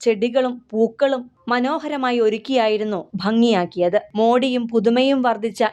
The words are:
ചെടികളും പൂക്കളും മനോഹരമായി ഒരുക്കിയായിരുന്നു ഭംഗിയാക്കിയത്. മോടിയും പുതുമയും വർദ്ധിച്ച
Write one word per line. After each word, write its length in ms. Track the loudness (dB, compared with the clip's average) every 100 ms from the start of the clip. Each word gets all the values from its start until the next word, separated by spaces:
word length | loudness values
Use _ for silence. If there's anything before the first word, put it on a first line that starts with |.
ചെടികളും 640 | -2 0 0 0 -2 -4 -6
പൂക്കളും 600 | 0 0 0 -2 -2 -6 _ -4
മനോഹരമായി 720 | -2 0 -2 -4 -4 -2 0
ഒരുക്കിയായിരുന്നു 880 | 0 0 -2 0 2 0 -2 -6 -6
ഭംഗിയാക്കിയത്. 840 | -6 -2 2 4 2 0 -2 0 0 -2
മോടിയും 540 | 0 2 2 0 -2 -2
പുതുമയും 540 | 0 2 2 2 2
വർദ്ധിച്ച 420 | 0 -2 -4 -2 -2